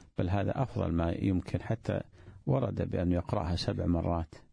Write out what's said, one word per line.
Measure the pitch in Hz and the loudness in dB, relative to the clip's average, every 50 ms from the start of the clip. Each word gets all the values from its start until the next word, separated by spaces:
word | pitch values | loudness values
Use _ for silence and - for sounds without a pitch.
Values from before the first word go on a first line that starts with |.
| - - _ - | -20 -8 _ -2
بل | 101 87 | 0 0
هذا | 101 101 98 98 - - | 2 2 2 0 0 0
أفضل | 131 - - - 92 87 | -2 -2 -2 -2 0 0
ما | 82 82 82 85 | 2 2 2 0
يمكن. | - - - 101 95 90 - - - - | 0 0 2 2 2 2 0 -2 -4 -4
حتى | - - 113 - - - 98 95 - - - - - - - - - | -2 -2 -4 -4 -2 -2 -2 -2 -4 -8 -14 -20 -20 -20 -20 -8 -2
ورد | 147 131 135 127 104 95 95 90 90 | 0 0 2 2 0 0 -2 -2 -2
بأن | - 90 87 87 | -2 0 2 2
يقرأها | 87 87 - - - 104 85 82 87 | 2 2 0 0 0 0 0 0 0
سبع | 87 - - 101 98 87 | 0 0 0 -2 0 2
مرات، | 87 87 82 87 92 87 85 80 - - - - - | 2 2 2 2 2 0 0 -2 -4 -8 -16 -20 -18